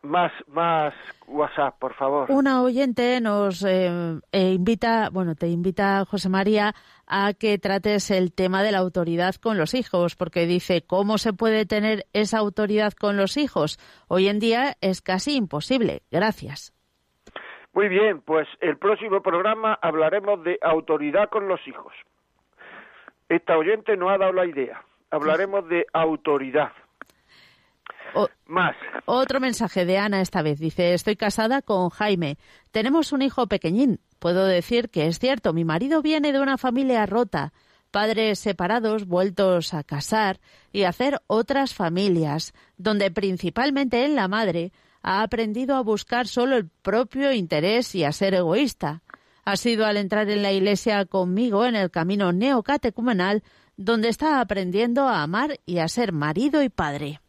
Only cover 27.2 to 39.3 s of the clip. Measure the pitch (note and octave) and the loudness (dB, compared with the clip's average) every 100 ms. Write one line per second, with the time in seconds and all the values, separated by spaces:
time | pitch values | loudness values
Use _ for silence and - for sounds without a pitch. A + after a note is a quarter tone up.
27.2 | _ - - _ _ _ - - - D#3+ | _ -20 -20 _ _ _ -20 -18 -6 -2
28.2 | D#3+ _ - E3+ E3+ - - - - B3 | -2 _ -6 -2 -2 -2 -12 -10 -2 0
29.2 | C4 C4 B3+ A3+ A3 F#3+ F3 F#3+ G#3 G3 | 0 0 -2 -2 -2 0 0 2 2 0
30.2 | F#3 F#3 D#3 D3 D#3+ E3+ F3 F3 - G#3+ | 0 0 -2 -2 -4 0 2 2 0 -2
31.2 | G#3 G#3+ A3 C4+ - G3 F3+ - G#3+ F#3+ | -2 0 0 0 0 0 0 0 0 0
32.2 | D#3 D3+ - - _ A3 A3 D#4+ D4+ C#4 | -2 -6 -14 -20 _ -2 2 2 2 0
33.2 | C4+ - A#3 G3 D#3+ G3+ C#4 F3 _ _ | 0 0 0 0 0 2 2 0 _ _
34.2 | F3 F3+ F#3+ F3+ - A#3 A#3 E3+ D3+ E3 | 0 2 4 2 2 -2 0 -2 -2 0
35.2 | B3+ C4+ G3 E3 E3 D#3+ C4 D#4+ D4+ D#4 | -2 0 0 0 0 -2 0 0 2 0
36.2 | D4 C4+ C#4 C4 B3+ A#3+ C4+ A#3 G3+ G#3+ | 2 0 0 0 -2 0 2 2 2 0
37.2 | A#3 D#3+ D3 _ _ _ _ G3+ G#3+ A3 | 0 -2 -6 _ _ _ _ -2 0 0
38.2 | A3 G3 G#3+ F#3 F3+ A#3 A3 G#3+ G3 F3 | 0 0 -4 -2 0 0 0 -2 0 0
39.2 | F#3+ | 0